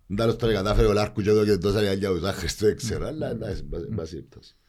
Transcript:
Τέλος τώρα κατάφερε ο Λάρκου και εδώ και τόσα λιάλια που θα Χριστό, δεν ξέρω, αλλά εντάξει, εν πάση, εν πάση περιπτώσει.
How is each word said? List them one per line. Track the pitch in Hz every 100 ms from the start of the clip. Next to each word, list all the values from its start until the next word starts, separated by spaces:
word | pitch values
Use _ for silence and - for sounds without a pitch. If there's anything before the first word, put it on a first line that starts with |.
| - 101
Τέλος | 113 117
τώρα | 113
κατάφερε | 101 101 104 110
ο |
Λάρκου | 101 107 -
και | 98
εδώ | 107 104
και | 98
τόσα | 101 104
λιάλια | 101 98 98
που | 87
θα | 98
Χριστό, | 92 78 - 104
δεν | -
ξέρω, | 113 78 104
αλλά | 156 -
εντάξει, | - 110 82
εν | 71
πάση, | 80 82
εν | 104
πάση | 80
περιπτώσει. | 82 - - - _